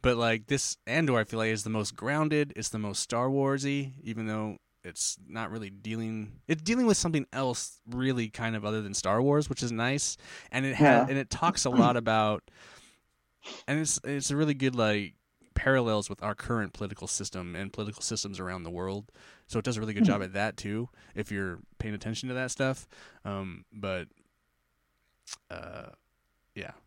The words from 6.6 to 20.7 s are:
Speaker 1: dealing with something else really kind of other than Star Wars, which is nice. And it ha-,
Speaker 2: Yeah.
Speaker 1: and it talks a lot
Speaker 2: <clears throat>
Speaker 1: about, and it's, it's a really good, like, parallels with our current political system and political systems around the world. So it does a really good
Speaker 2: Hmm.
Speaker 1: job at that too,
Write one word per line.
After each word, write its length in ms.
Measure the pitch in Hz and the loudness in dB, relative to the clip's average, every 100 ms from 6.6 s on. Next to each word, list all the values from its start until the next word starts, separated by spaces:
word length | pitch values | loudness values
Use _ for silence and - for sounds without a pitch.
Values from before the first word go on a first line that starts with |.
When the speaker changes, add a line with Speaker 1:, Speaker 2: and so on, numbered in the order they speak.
Speaker 1:
dealing 220 | 160 240 240 | 2 2 4
with 120 | 196 | 4
something 280 | 175 160 - | 4 0 -2
else 480 | 123 135 120 - - - | -2 -2 -2 -6 -12 -10
really 380 | 123 131 123 113 | 0 2 2 -2
kind 280 | - 113 110 | -2 -2 -2
of 80 | 104 | -2
other 160 | 110 | -2
than 120 | 104 | -2
Star 280 | 98 95 107 | -2 2 4
Wars, 280 | 139 143 147 | 6 4 2
which 140 | 135 | -2
is 80 | 120 | -2
nice. 460 | 113 120 143 - - - - - | 0 0 0 -2 -6 -12 -18 -6
And 140 | 127 135 | -2 -2
it 100 | 131 | 6
ha-, 80 | |
Speaker 2:
Yeah. 220 | 147 120 127 | 8 8 6
Speaker 1:
and 100 | 135 | 0
it 120 | 135 | -2
talks 340 | - - - | 0 2 2
a 60 | 131 | 2
lot 260 | 123 117 123 | 6 6 4
Speaker 2:
<clears throat> 60 | |
Speaker 1:
about, 400 | 113 110 107 104 - - - - - _ _ _ _ _ - - - | 4 4 4 2 -4 -20 -20 -20 -20 _ _ _ _ _ -18 -14 -4
and 140 | 147 | -2
it's, 180 | 156 - | 0 -2
it's 260 | 127 143 135 | -2 -4 0
a 60 | 143 | 2
really 180 | 151 | 2
good, 220 | 139 131 123 | 4 2 4
like, 380 | 110 104 98 - _ _ _ | 2 2 -2 -12 _ _ _
parallels 560 | - - 135 117 107 101 | 0 4 4 4 2 0
with 120 | 98 | -4
our 140 | 104 104 | -4 -6
current 380 | - 120 101 | -2 -2 -2
political 340 | - 101 101 101 | -6 -8 -8 -6
system 480 | - 98 92 90 87 | -4 -4 -8 -8 -6
and 160 | 98 | -8
political 300 | - 104 104 | -6 -8 -6
systems 380 | - 110 101 92 | -4 -4 -4 -6
around 220 | 92 92 | -6 -6
the 60 | 82 | -6
world. 400 | 87 92 98 110 - - - _ | -6 -4 -4 -8 -20 -20 -20 _
So 100 | 117 | -2
it 60 | |
does 140 | 120 110 | 0 -2
a 20 | |
really 140 | 110 | -2
good 80 | 104 | 4
Speaker 2:
Hmm. 40 | 202 | 4
Speaker 1:
job 100 | 101 | 4
at 120 | 95 | 0
that 240 | 95 107 - | -2 -2 -2
too, 320 | 101 | -6